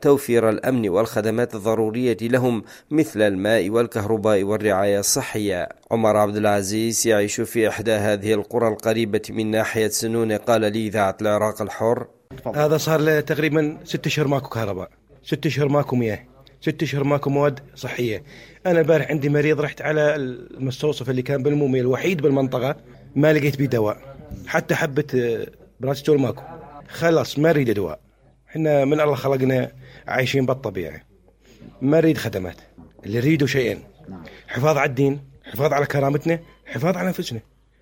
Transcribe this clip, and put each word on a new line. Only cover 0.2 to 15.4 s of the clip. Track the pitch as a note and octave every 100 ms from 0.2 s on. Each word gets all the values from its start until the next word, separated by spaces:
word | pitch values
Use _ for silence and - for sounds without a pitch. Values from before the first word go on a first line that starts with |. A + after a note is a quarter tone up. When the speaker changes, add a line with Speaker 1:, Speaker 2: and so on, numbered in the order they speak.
| - A#2 A2
Speaker 1:
الأمن | G#2+ B2+ B2+ G#2
والخدمات | F2+ A2+ A#2 G#2+ A2+ A#2+ A2+
الضرورية | G2+ A2 A2 A2 B2 A2+
لهم | A#2 B2+ B2+ A2+ - - -
مثل | D3+ D3+ G2+
الماء | G#2 F#2+ G2+ A2+ F2+
والكهرباء | A2+ A#2 A2+ G#2 A2 G#2+ G2+
والرعاية | G2 G#2+ G#2 F#2+ G2+ G2+
الصحية. | G2+ C#3+ A#2+ A2 G#2 F2+ D#2+ - -
عمر | A#2 A2 G#2
عبد | G#2 G#2
العزيز | G#2+ G2+ F#2+ A2 A2+ G#2+ A2+
يعيش | G#2+ G#2 -
في | A2 A#2 G#2+
إحدى | - G#2+
هذه | G#2+ G#2 G#2 G2+
القرى | G#2+ - A#2+ A2+
القريبة | G#2+ A2 A2 A2 G#2 -
من | G#2 A2
ناحية | A2 G#2 A2+ G#2+
سنونة | - A2+ A2+ A2 G#2
قال | - A2+
لإذاعة | G#2+ G#2+ A2 G#2+ G2 F#2+
العراق | G#2+ G#2 G#2+ G2+
الحر: | G2+ - A2+ A#2+ A#2+ _ - G2 B2 D3
Speaker 2:
هذا | D3+ D3+
صار | D#3 D#3+
له | D#3 D3+
تقريبًا | D3+ D3 D3+ D#3 D3+ D#3
ست | - D#3+ D3+
أشهر | D3+ C#3+
ماكو | C#3 C#3
كهرباء، | A2+ G#2+ F#2 F2+ _ _ -
ست | - D#3